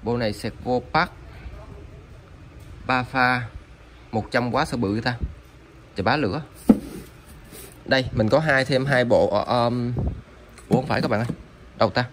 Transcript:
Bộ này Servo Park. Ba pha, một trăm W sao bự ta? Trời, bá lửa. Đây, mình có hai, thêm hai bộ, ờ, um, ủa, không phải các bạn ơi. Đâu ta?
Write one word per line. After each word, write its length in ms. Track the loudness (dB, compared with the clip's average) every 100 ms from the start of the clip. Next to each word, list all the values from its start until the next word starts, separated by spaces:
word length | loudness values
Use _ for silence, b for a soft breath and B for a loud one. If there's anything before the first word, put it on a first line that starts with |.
Bộ 140 | -2 0
này 160 | -2
Servo 480 | -2 -8 -6 -2 -2 0
Park. 180 | 0 0 -4 -18 -16 -14 -14 -16 -18 -18 -18 -20 -20 -20 -20 -20 -20 -18 -14 -2
Ba 160 | 0
pha, 400 | 0 2 2 2 -4 -12 -18 -20 -20 -20 -6
một 180 | -4 0
trăm 200 | 0 2
W 140 | 0
sao 120 | 0 0
bự 240 | 0 0
ta? 100 | -2 -4 -6 -8 -20 -20 -20 -20 -14 -2
Trời, 80 |
bá 120 | 0 2
lửa. 260 | 0 -2 -8 -16 2 2 2 -14 -16 -20 -20 -20 -18 B B -16
Đây, 200 | 0 0 2
mình 160 | 0 4
có 100 | 4
hai, 260 | 4 2
thêm 220 | 2 0 2
hai 180 | 2
bộ, 240 | 4 4 4
ờ, 380 | 2 2 2 2
um, 260 | 0 -2 -2 -4 -4 -14 -20 -20 -20 0
ủa, 80 | 0
không 100 | 2
phải 160 | 0
các 60 | 0
bạn 120 | 0
ơi. 80 | -2 -6 -12 -20 -20 0
Đâu 140 | 0
ta? 140 | 2 -4